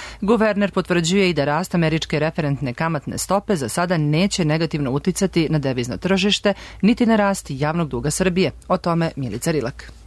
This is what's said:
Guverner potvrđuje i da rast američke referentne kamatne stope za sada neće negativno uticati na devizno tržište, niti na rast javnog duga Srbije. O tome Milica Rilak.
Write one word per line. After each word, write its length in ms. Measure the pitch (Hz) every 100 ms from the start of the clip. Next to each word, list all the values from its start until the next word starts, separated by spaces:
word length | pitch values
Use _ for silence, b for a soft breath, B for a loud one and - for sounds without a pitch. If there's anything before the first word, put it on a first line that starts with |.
| B B
Guverner 500 | 202 233 214 202 202
potvrđuje 580 | 190 170 175 165 196 185
i 40 |
da 120 | 151 139
rast 300 | 151 185 175
američke 440 | 160 160 - 151
referentne 540 | 156 - 147 131 135
kamatne 440 | 127 165 156 - -
stope 380 | - - - 175
za 140 | 117
sada 280 | - 175 170
neće 480 | 147 151 196 - 156
negativno 460 | 160 165 156 135
uticati 560 | 139 190 - 190 175 156
na 100 | 151
devizno 380 | 135 123 120 98
tržište, 560 | 180 190 202 196 202 196 B B
niti 240 | 196 240 226
na 100 | 220
rast 300 | 202 190 -
javnog 400 | 135 147 165 151
duga 220 | 123 147
Srbije. 400 | - 190 175 151 - -
O 100 | 180
tome 340 | 175 170 165 -
Milica 360 | 127 113 170
Rilak. 400 | 156 117 - - -